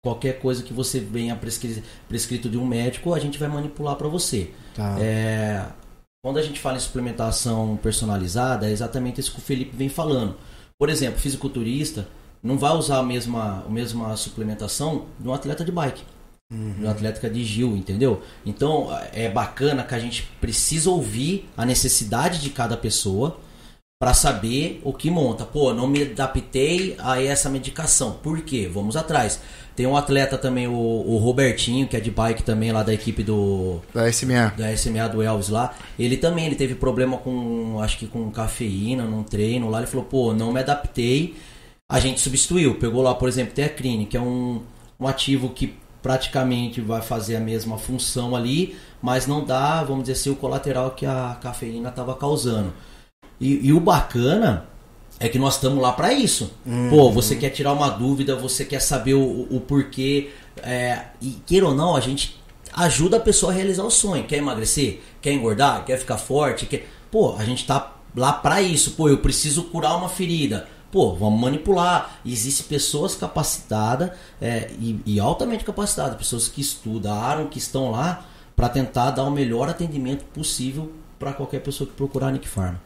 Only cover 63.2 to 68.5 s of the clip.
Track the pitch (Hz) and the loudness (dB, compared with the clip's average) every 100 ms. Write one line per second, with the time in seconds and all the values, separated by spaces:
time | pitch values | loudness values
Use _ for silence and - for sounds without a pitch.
63.2 | 220 202 180 185 196 180 214 - 208 151 | 6 4 4 2 0 0 2 2 2 0
64.2 | - 147 143 113 110 - 127 87 - - | 0 -2 0 -2 0 2 2 0 -14 -6
65.2 | 143 143 113 104 139 104 98 127 - 113 | 0 2 2 4 4 4 -2 -2 -2 -4
66.2 | - 135 143 - - - - - - 214 | 0 2 2 0 -4 -6 -8 -20 -2 4
67.2 | 175 104 107 127 - 139 - - - 120 | 4 4 -2 -2 0 0 0 -16 -12 0
68.2 | 127 143 147 | 2 2 2